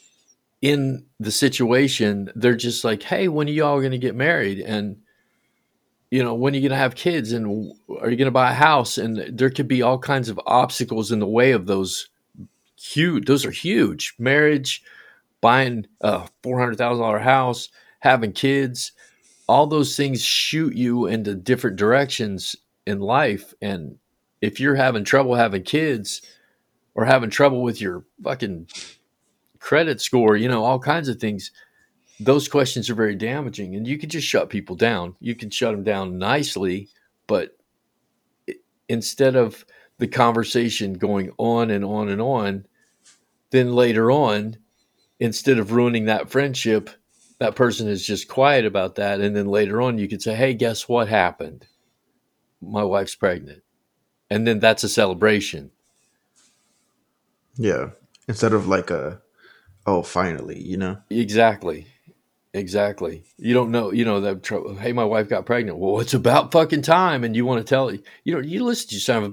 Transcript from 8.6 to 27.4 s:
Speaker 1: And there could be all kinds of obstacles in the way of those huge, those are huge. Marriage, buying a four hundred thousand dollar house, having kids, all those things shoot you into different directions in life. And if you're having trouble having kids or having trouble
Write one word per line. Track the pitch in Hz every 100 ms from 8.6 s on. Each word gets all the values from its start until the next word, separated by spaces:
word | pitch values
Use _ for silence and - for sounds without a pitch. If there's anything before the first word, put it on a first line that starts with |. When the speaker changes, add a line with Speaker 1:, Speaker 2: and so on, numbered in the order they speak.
| 151 147 117 -
Speaker 1:
And | 113 110 - 123
there | 131
could | 131 135
be | 127
all | 120 127
kinds | 131 139 117
of | 98 -
obstacles | 123 131 - 120 110 107
in | 113
the | 101
way | 110 127
of | 120 92
those | 98 92 - - _ _ - 131 _ _ _
huge, | - - 170 147 101
those | 139 127
are |
huge. | 127 160 220 120 - - -
Marriage, | 120 143 151 147 131 - - - - _ _ _
buying | 117 127 131 117 101 _
a | 107 95 90 _
four | 127 127
hundred | 123 110
thousand | 120 120
dollar | 113 107
house, | 117 135 127 120 - _ _ _
having | 135 131 113
kids, | 92 135 139 135 123 - - - _ _ _ -
all | 123 151
those | 151 143 -
things | 143 127
shoot | - - - 151 160 -
you | 123 120 104
into | 110 104
different | 98 95 127 120 92
directions | 104 131 139 - 110 95 - - _ _ -
in | 101
life. | 98 127 147 101 - _
And | 104 95 73 - _ _ _ _
if | 107 -
you're | 139 139
having | 131 113
trouble | 101 135 131 120
having | 117 98
kids | 90 147 156 120 98 - - _ _ _ _ _ _
or | - 117
having | 131 113
trouble | -